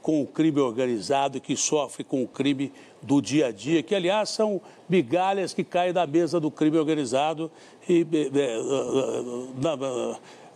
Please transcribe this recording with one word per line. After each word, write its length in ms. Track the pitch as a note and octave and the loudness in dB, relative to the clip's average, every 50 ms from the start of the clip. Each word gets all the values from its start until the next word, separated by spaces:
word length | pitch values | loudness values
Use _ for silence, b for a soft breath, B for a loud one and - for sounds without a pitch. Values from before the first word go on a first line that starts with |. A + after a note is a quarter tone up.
com 200 | - - D#3 D3+ | 0 0 0 0
o 60 | C3 | 0
crime 320 | - - - D#3 D#3+ D3 D3 | -2 0 0 2 2 4 2
organizado 760 | C#3 B2 G#2+ A#2 C3 B2+ A#2+ G#2+ F2+ F#2 C#3 C3+ C#3 C#3 C3 | 0 0 0 -2 0 0 0 -2 -2 -2 0 0 0 -2 -4
e 20 | E3 | -6
que 160 | - - - | -6 -4 -4
sofre 480 | - - - D#3 D3+ C#3 A#2+ - - C3 | -2 0 0 0 0 -2 -2 -8 -14 -8
com 200 | - - C3+ B2 | -4 -2 -2 -2
o 40 | |
crime 460 | - - - C3 C#3 C#3+ C3 C#3 C3+ B B B B B B | -4 -4 -2 0 0 0 0 -2 -6 B B B B B B
do 200 | - G#2+ C#3 C#3+ | -2 2 2 2
dia 260 | A#2+ - C3 D3+ D3 | 2 2 2 2 2
a 40 | B2 | 2
dia, 300 | A2 G2+ G#2 C3+ E3 D#3+ D3 | -2 -6 -4 0 0 0 2
que, 120 | - G#3 | 0 -2
aliás, 340 | G3 F3 F3 G3 G#3+ G#3 - | 0 2 2 0 0 0 -2
são 320 | - - A3 G#3+ G#3 F3+ B B B B B | 0 0 0 0 0 -4 B B B B B
migalhas 680 | - E3+ F#3 D3 A#2 C#3+ F3 F#3 F#3+ G3 G3+ F3+ - - | 2 2 2 4 4 2 2 2 2 2 0 -2 -4 -4
que 100 | - F3 | -6 -6
caem 300 | - - F3 F3+ F3+ F3 | -2 0 0 0 2 0
da 120 | F3+ F3 | 0 -2
mesa 340 | D3 C#3+ E3+ F3 D3+ D3 F3 | 2 2 2 2 2 0 0
do 120 | D3+ D3+ | 0 -2
crime 260 | - - D#3 D#3 D3+ | 0 2 2 2 4
organizado 720 | E3 D#3 C#3+ D#3+ D3+ C#3+ A#2+ A#2+ C3 D3 D#3 D#3+ D3+ E3 D#3 B B B B B B - | 2 2 2 0 0 0 0 0 0 0 0 -2 -4 -8 -10 B B B B B B -2
e, 140 | - F3+ E3+ | 2 2 2
eh, 280 | E3+ D#3 D#3+ D#3 D3+ C3+ C3+ | 4 2 0 0 0 2 0
eh, 1300 | C#3 C#3+ B2+ A2+ A2 C3 B2+ C#3 C3+ B2+ B2 A#2+ C3+ B2+ A2+ A2+ B2 A#2+ B2 A#2+ A#2+ B2+ C3 C3 B2+ | 0 0 0 -2 -4 -2 -2 -2 -2 0 0 0 0 0 0 -2 -4 -4 -6 -8 -8 -10 -10 -8 -4
na, 140 | C3+ E3 D#3 | -2 -2 -2
na, 440 | B2+ C3+ C3+ B2 A#2 A#2 A#2 A2+ - B B B B B B B | -2 -4 -4 -4 -4 -4 -4 -6 -8 B B B B B B B